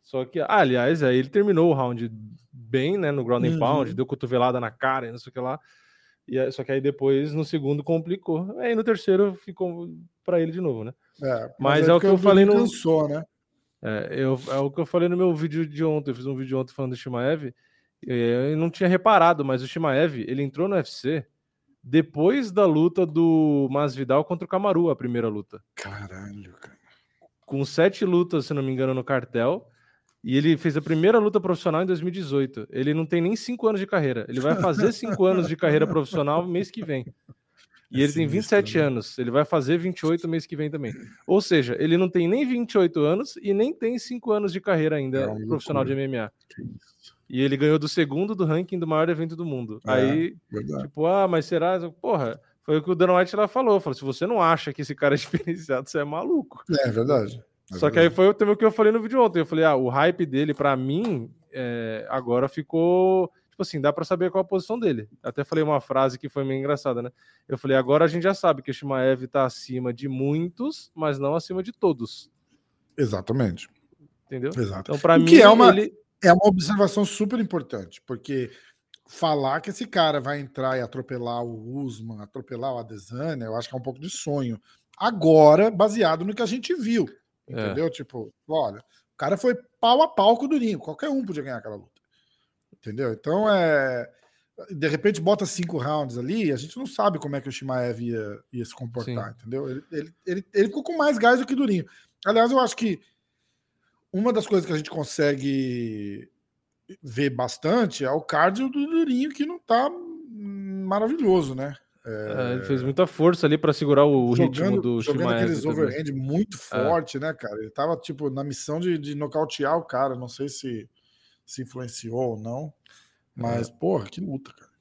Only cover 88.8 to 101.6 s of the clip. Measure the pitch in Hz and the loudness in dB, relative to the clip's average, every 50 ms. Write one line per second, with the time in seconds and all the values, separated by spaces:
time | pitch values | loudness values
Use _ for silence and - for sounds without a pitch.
88.8 | _ _ _ _ _ _ _ - 143 147 196 - - 247 240 247 - _ _ _ | _ _ _ _ _ _ _ -6 -2 -2 -2 0 0 0 0 -2 -8 _ _ _
89.8 | - 233 247 277 320 330 - - 196 214 233 233 277 269 311 285 240 220 196 135 | 4 4 6 6 4 2 4 4 6 6 6 4 2 -2 0 0 0 0 -2 -4
90.8 | - 160 151 - - 302 277 269 240 190 165 147 131 135 123 113 - 113 104 101 | -6 -12 -10 -8 -4 -4 -2 -4 -4 -4 -6 -8 -6 -8 -10 -10 -10 -12 -14 -14
91.8 | 95 _ _ _ _ _ _ _ _ _ _ _ _ _ _ _ _ _ _ _ | -16 _ _ _ _ _ _ _ _ _ _ _ _ _ _ _ _ _ _ _
92.8 | _ 113 107 120 139 120 110 110 - 151 165 196 214 214 202 190 170 160 151 143 | _ -12 -8 -6 -4 -4 -6 -6 -4 -2 0 0 2 2 2 4 4 4 2 2
93.8 | 135 131 127 120 120 - _ _ _ _ _ _ _ _ _ - - - 190 143 | 2 0 -2 -4 -8 -10 _ _ _ _ _ _ _ _ _ -20 -16 -14 -8 -4
94.8 | 151 151 147 - - 202 196 160 160 185 208 208 202 147 - - 175 165 170 147 | -2 -2 -2 2 0 0 0 2 2 2 2 2 0 -6 -4 -6 -6 -4 -4 -4
95.8 | 123 143 151 151 143 127 117 120 123 135 202 226 214 151 135 120 139 160 - 240 | -4 -2 -2 -4 -4 -4 -8 -8 -6 -4 -4 -2 0 -2 -2 -4 -6 -12 -12 -12
96.8 | 277 - - - 208 202 175 151 - 143 139 139 135 143 127 - 135 135 131 127 | -12 -10 -4 0 0 0 0 -2 -6 -8 -8 -8 -8 -10 -12 -10 -8 -6 -4 -4
97.8 | 123 123 117 113 120 120 117 113 107 104 101 - _ _ - 123 113 - - - | -4 -4 -6 -6 -6 -6 -6 -6 -8 -10 -12 -16 _ _ -10 -10 -10 -10 -12 -14
98.8 | 123 120 117 123 113 123 123 120 - 110 113 _ - 110 123 135 143 135 127 139 | -14 -10 -10 -10 -8 -6 -8 -8 -8 -10 -14 _ -14 -10 -8 -8 -8 -8 -10 -12
99.8 | _ _ 170 180 160 160 _ _ _ 185 175 202 190 _ - 202 202 208 196 285 | _ _ -10 -10 -10 -10 _ _ _ -8 -8 -8 -8 _ 0 0 0 2 0 -6
100.8 | 269 - 330 311 285 294 285 220 220 233 247 254 262 - 269 254 | -8 -6 -2 2 2 2 2 4 6 6 6 6 2 -2 -2 0